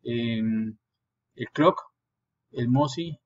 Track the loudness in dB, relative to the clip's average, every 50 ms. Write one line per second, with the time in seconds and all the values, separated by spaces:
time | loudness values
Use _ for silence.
0 | _ -4 -4 -2 -2 -2 -2 -2 -2 -2 -2 -2 -2 -4 -8 _ _ _ _ _
1 | _ _ _ _ _ _ _ -10 -10 -8 _ 4 4 4 4 2 -10 -16 _ _
2 | _ _ _ _ _ _ _ _ _ _ -6 -2 0 2 4 4 2 2 0 -6
3 | -6 -6 -8 -12 _